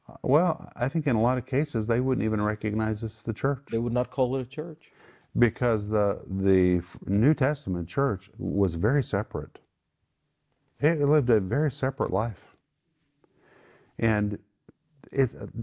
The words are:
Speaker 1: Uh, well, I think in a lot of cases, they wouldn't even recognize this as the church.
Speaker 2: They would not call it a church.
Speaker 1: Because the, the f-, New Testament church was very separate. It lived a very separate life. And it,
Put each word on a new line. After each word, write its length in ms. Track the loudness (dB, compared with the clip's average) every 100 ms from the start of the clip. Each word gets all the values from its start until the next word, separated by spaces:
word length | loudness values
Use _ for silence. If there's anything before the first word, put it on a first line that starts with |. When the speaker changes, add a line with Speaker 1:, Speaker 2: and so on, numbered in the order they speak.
| -20
Speaker 1:
Uh, 80 | -6
well, 480 | 2 2 2 -2 -8
I 140 | -6 -4
think 180 | -2 0
in 80 |
a 80 | 2
lot 160 | 2 0
of 80 | -2
cases, 400 | -2 -2 -2 0
they 140 | 0
wouldn't 240 | 0 0
even 180 | 0 0
recognize 580 | 0 -2 -2 0 -2 -2
this 180 | -6 -8
as 40 |
the 100 | -8
church. 280 | -2 -2 -2 -4
Speaker 2:
They 80 | -4
would 140 | 0
not 180 | -2 -2
call 260 | 0 0 -2
it 60 |
a 20 |
church. 460 | -6 -10 -12 -14 _ _ -20 -20 _ 2
Speaker 1:
Because 500 | 2 2 0 0 0
the, 320 | 0 0 -2 -6
the 520 | 0 4 6 4 2
f-, 200 | -2 -10 -2
New 260 | 2 2
Testament 560 | 2 0 -2 -6 -6 -4
church 400 | -2 -2 -2 -8 -8
was 360 | -4 0 0
very 300 | 0 0 0
separate. 560 | 0 -4 -4 -8 -10 -16 _ _ _ _ _ _ _ _ _ _ _ -2
It 180 | 0 2
lived 300 | 2 4 4
a 80 | 2
very 320 | 2 0 0
separate 420 | -2 -4 -2 -2
life. 440 | -2 -4 -8 -18 _ _ _ _ _ _ _ _ _ _ _ _ _ _ -2
And 360 | 0 2 0 -4 _ _ _ _ _ _ -6
it, 180 | -2 -2 -2 -10 -8